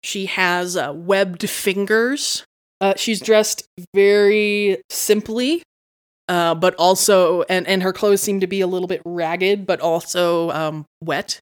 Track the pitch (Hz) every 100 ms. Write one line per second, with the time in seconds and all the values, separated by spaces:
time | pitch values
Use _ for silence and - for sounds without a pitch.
0 | - 202 190 - 185 175 180 180 135 147
1 | 170 196 196 170 208 - - 190 196 220
2 | 233 285 - - - _ _ _ 196 190
3 | - 214 - 214 214 - - - 175 196
4 | 196 208 202 214 208 208 208 190 _ -
5 | - 208 208 226 254 339 _ _ _ _
6 | _ _ - 175 170 165 180 - 175 190
7 | - 190 180 175 165 185 175 190 185 185
8 | 208 196 202 196 185 196 185 185 180 180
9 | 170 175 165 175 185 202 190 175 165 165
10 | - 185 175 170 165 156 156 156 151 _
11 | 165 151 - -